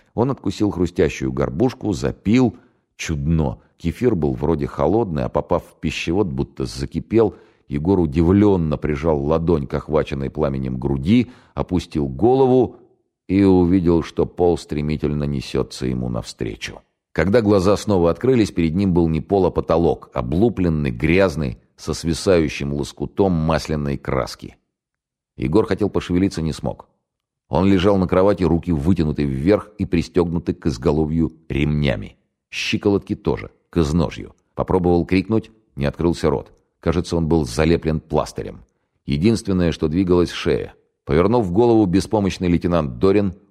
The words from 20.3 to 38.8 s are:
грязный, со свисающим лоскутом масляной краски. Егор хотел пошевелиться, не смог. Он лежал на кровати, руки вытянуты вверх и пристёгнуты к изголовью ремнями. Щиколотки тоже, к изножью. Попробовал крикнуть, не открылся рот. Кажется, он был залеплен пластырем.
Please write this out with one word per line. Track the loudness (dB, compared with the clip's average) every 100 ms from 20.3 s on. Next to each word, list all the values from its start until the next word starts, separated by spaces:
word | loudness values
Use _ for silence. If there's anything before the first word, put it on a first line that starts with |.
| 0 0 2 0 0 -2
грязный, | -2 0 2 2 0 -6 -8 _
со | _ -8
свисающим | -6 -4 -2 2 2 2 -2 -6
лоскутом | -6 -8 -8 -6 0 0
масляной | 2 0 0 -2 -4 -4 -6
краски. | -4 -4 -4 -10 -18 -20 _ _ _ _ _ _ _ -8
Егор | 0 0 0
хотел | -2 -2
пошевелиться, | -2 -2 0 0 -2
не | -6
смог. | -6 -8 -10 -16 _ _ _ _ _ _
Он | 0 2
лежал | 4 2 2
на | 2
кровати, | 2 2 2
руки | 2 0 0
вытянуты | 0 0 0 0 -2
вверх | -4 0 2 2 0 -8
и | -2
пристёгнуты | -2 0 0 0 -2 -4
к | -4 -4
изголовью | -2 0 0 0 0 -2 -4 -8
ремнями. | -2 0 0 0 -2 -8 -18 _ _ _
Щиколотки | -10 -6 -2 0 0 -2
тоже, | -6 -4 -4 -8 _ _
к | -2
изножью. | 0 0 -2 -4 -16 -20 _
Попробовал | -6 -2 0 2 2 2
крикнуть, | -2 0 -2 -4 _ _
не | -6 -6
открылся | -2 -2 0 -2
рот. | -2 -6 _ _ _
Кажется, | -2 -2 -2 -2
он | 0
был | 0 0
залеплен | 0 0 0 0 -4
пластырем. | -2 -4 -4 -8 -12 -14 -20 _